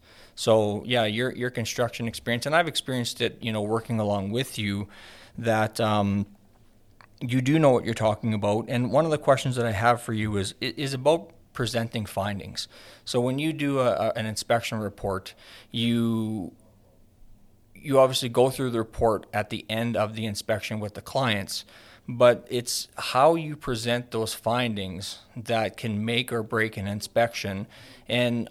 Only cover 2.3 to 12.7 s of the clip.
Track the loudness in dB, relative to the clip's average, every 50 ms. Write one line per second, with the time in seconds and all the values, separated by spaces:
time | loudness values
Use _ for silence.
2.3 | -4 -2 -2 2 2 2 2 2 -2 -6 -4 -4 -4 -4 -4 -4 -4 -2 -2 -2
3.3 | -2 -4 -6 -4 -4 -2 -2 0 -2 -2 -2 -2 -2 0 0 0 0 0 -2 -2
4.3 | -2 -4 -4 -4 -6 -4 -4 -2 -2 -2 -4 -8 -10 -18 -20 -20 -20 -20 -20 -18
5.3 | -12 -4 0 2 2 2 2 0 0 0 0 2 4 4 2 2 2 0 0 -2
6.3 | -6 -18 _ _ _ _ _ _ _ _ _ _ _ -20 -20 -20 _ -10 -6 -2
7.3 | 0 0 2 4 4 6 6 6 6 6 4 0 -2 0 2 2 2 2 0 -2
8.3 | 0 0 2 2 2 2 0 -2 -2 0 0 2 2 2 2 2 0 0 4 4
9.3 | 4 4 2 0 -2 0 0 0 0 2 4 4 4 2 0 -4 -2 -2 0 0
10.3 | 0 0 -2 -2 -4 -6 -6 -6 -4 -4 -4 -4 -4 0 2 4 4 2 2 -4
11.3 | -20 -20 -20 _ -6 -4 -4 -2 -2 -2 -4 -4 -4 -6 -6 -6 -4 -4 -4 -2
12.3 | -4 -6 -8 -10 -10 -12 -12 -12